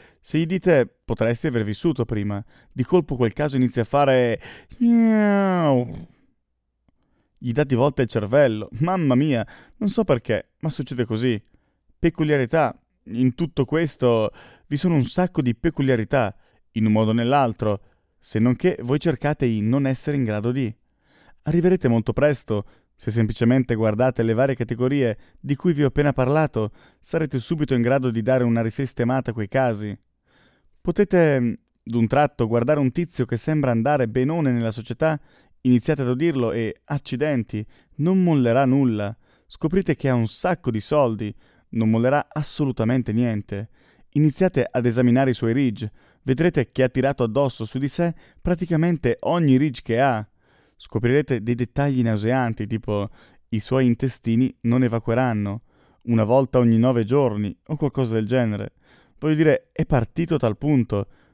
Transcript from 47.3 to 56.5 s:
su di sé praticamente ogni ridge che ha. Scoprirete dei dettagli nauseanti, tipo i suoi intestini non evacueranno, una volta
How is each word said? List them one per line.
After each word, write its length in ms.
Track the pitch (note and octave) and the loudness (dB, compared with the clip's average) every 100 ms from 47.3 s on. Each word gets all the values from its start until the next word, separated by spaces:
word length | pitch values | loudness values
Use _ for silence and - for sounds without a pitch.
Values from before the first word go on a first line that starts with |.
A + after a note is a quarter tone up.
| A#2 C#3 - | 0 -2 -2
su 140 | A2+ C3+ | -8 -6
di 100 | C#3 | -4
sé 260 | - E3+ - - _ | -2 -2 -4 -14 _
praticamente 760 | - E3+ F3 D#3+ E3+ E3 B2+ A2+ | -4 -2 -2 0 0 0 -2 -2
ogni 340 | A#2 E3+ D3+ C3 | -2 0 4 4
ridge 240 | D3+ A#2 | 2 -2
che 180 | - A2+ | -4 0
ha. 260 | C3+ A2+ G#2 _ _ _ _ _ | 2 0 -6 _ _ _ _ _
Scoprirete 640 | - A2 A#2 C#3 - A#2+ | -10 -2 2 2 0 -2
dei 120 | A2 A#2+ | -2 -4
dettagli 460 | A#2+ C#3+ C#3+ C3 | -4 -2 -2 0
nauseanti, 640 | A#2 G#2+ A2 C3 A#2+ A2 G#2+ | 0 0 0 0 -2 -4 -6
tipo 440 | A2 - G#2 G2 - - _ _ | -8 -4 -4 -6 -10 -20 _ _
i 100 | G#2+ | -8
suoi 260 | - C3 B2 | -2 2 2
intestini 680 | A2+ C3 - A#2 A2+ C3 - | 2 -2 -4 -2 0 0 -2
non 220 | A2+ B2 | -2 2
evacueranno, 800 | B2 A2+ A#2 A#2 B2+ A2 G2+ G#2 - _ _ _ | 2 0 -2 0 0 -2 -4 -6 -12 _ _ _
una 200 | A#2 A2+ | -2 0
volta 360 | G#2+ C3 C3 | 4 2 4